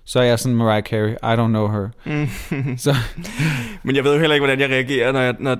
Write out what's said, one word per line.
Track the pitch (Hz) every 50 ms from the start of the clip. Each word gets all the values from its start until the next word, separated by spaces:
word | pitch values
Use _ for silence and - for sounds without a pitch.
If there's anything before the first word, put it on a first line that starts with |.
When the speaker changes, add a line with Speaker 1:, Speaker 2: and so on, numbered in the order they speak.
| _
Speaker 1:
så | - - 127
er | 123
jeg | 120 120 113
sådan | - 127 120
Mariah | 117 117 110 107 107 104
Carey, | - 117 110 107 107
I | 117 - - 113 113 117
don't | 117
know | 113 110 107 107
her. | 104 107 104 98 104 - - -
Speaker 2:
Mm. | 165 151 147 147 - - - - - 160 139 131 139 127
<laughs> |
Speaker 1:
Så | 123 - 143 139 123 110 - - - 170 208 - - 151 156 147 131 117 110 104 92 -
Speaker 2:
Men | 120 135
jeg | 139 127
ved | 143 147
jo | 151
heller | 165 156 147
ikke, | 143 143
hvordan | 135 131 135
jeg | 139 131
reagerer, | 131 131 127 127 143 127 113 127
når | 135 131
jeg, | 127 123 120 -
når | 139 135 127